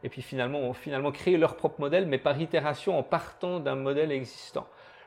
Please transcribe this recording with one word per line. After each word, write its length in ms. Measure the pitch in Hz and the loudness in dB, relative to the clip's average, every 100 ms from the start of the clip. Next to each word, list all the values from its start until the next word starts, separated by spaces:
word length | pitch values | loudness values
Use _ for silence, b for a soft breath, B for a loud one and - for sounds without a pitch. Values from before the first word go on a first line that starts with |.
Et 40 | 127 | -8
puis 140 | 135 | -10
finalement, 380 | - 135 123 143 | -8 -2 -2 0
ont 120 | 127 | -4
finalement 400 | 123 - 139 143 | -4 -6 -2 -2
créé 240 | 135 - 180 | 0 4 6
leur 200 | 160 - | 6 4
propre 240 | 156 - | -2 0
modèle, 260 | 143 175 180 | 2 2 2
mais 120 | 131 | 2
par 220 | 143 139 | 2 0
itération 560 | 160 165 147 143 - 170 | 2 2 0 -2 0 0
en 60 | |
partant 560 | - 165 - - 180 180 | 2 -2 -2 -6 -4 -2
d'un 140 | 139 | -2
modèle 380 | 135 135 143 156 | -2 0 2 2
existant. 540 | 139 123 - - - - B B B | 0 -4 -12 -8 -8 -8 B B B